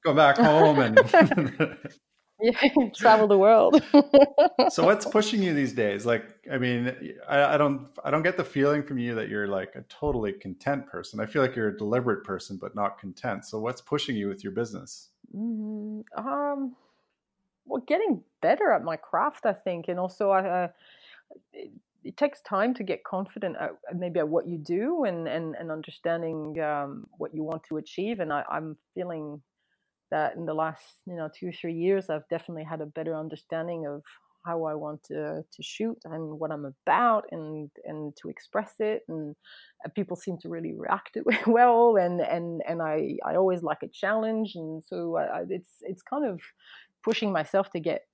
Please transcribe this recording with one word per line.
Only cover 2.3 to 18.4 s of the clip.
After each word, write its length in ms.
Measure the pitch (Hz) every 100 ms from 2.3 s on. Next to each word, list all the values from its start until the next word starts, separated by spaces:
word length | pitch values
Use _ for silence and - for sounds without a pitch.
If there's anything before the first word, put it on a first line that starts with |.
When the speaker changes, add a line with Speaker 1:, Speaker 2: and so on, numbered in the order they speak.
| _
Speaker 2:
Yeah, 120 | 226 - 269 294 233
travel 320 | - 226 220 214
the 100 | 202
world. 440 | 202 226 - 294 -
<laughs> 100 | 294 285 277 285 - 339 - -
Speaker 1:
So 140 | -
what's 220 | 165 208 -
pushing 360 | 208 214 214
you 120 | 185
these 180 | 147 131
days? 320 | 123 104 101
Like, 200 | 117 113 110 _ -
I 60 | 135
mean, 560 | 123 120 123 127 - - -
I, 280 | 143 143
I 20 | 147
don't, 320 | 147 139 - -
I 60 | 143
don't 120 | 151
get 140 | 170 180
the 80 |
feeling 380 | 156 139 139 147
from 160 | 147 135
you 160 | 120
that 160 | 113 104
you're, 180 | 104 101
like, 260 | 95 92 -
a 60 |
totally 500 | - - 147 120 107
content 540 | 101 98 90 - 143 -
person. 340 | 87 - 107
I 60 | 107
feel 140 | 151
like 160 | 131 120
you're 120 | 107
a 80 | 104
deliberate 460 | 104 123 123 101
person, 360 | - 92 - 95
but 140 | -
not 240 | 104 101 -
content. 480 | 98 82 123 104 -
So 120 | 110
what's 200 | 113 123
pushing 340 | - 147 -
you 140 | 113 101
with 160 | 98
your 80 | 104
business? 560 | 95 117 95 90 - - _ -
Speaker 2:
Mm, 680 | 196 226 220 214 214 214 214 214 -
um, 580 | 233 285 285 285 269 254 _ _ _ _ _ _ _ _
well, 180 | - 269 -
getting 360 | 320 427 190 _ _